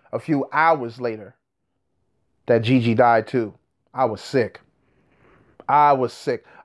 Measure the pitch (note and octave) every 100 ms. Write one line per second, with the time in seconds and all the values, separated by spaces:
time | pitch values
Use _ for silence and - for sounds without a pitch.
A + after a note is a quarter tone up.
0 | _ A#2+ - C#3+ C3 D3 E3 D#3 A#2 A2+
1 | A#2+ A2 G2 _ _ _ _ _ _ _
2 | _ _ _ _ - A#2 A2+ C3 A#2 A2+
3 | A#2+ A#2 - B2+ G#2+ - _ _ _ B2+
4 | B2+ G#2 - C3+ G#2 - _ _ _ _
5 | _ _ _ _ _ - - C#3+ D3 C#3
6 | A#2+ - - A#2+ - -